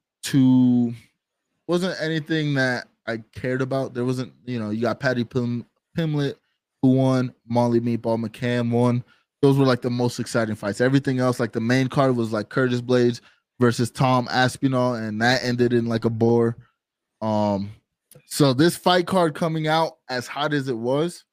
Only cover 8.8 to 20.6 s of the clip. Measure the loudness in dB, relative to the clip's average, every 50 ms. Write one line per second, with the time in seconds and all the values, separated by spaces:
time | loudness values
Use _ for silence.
8.8 | 2 2 2 0 -4 _ _ _ _ _ _ _ 2 4 4 4 4 2 2 0
9.8 | -2 -4 -2 -2 -2 -2 -2 -4 -8 -4 -2 -2 -2 -2 -4 -6 -6 -6 -2 0
10.8 | 0 2 2 2 0 0 -2 0 0 0 0 0 -2 -4 -4 -4 -2 0 0 0
11.8 | 0 0 0 0 2 2 2 0 -2 -2 -4 -6 -6 -4 -2 -2 -2 0 0 -2
12.8 | -2 0 2 2 4 2 0 -2 -8 _ _ _ _ _ _ 0 2 2 2 2
13.8 | -2 -4 -2 0 0 2 2 2 0 0 0 0 0 0 0 -2 -2 -2 0 0
14.8 | 0 -2 -2 -4 -6 -6 -4 -2 0 2 2 0 0 -2 0 0 2 2 2 2
15.8 | 0 0 -2 -2 -2 -2 -2 2 2 2 4 4 2 0 -2 -6 -12 _ _ _
16.8 | _ _ _ _ _ _ _ -8 -6 -2 -2 0 0 0 0 -2 -4 -8 -12 -18
17.8 | _ _ _ _ _ _ -20 -20 _ -6 0 2 2 4 4 4 2 2 2 0
18.8 | 0 2 2 2 2 0 0 0 0 0 0 -2 -4 -4 -2 -2 -2 0 0 0
19.8 | 0 -2 -4 _ _ -8 -8 -8 -8 -8 -6 -6 -4 -2 -2 -2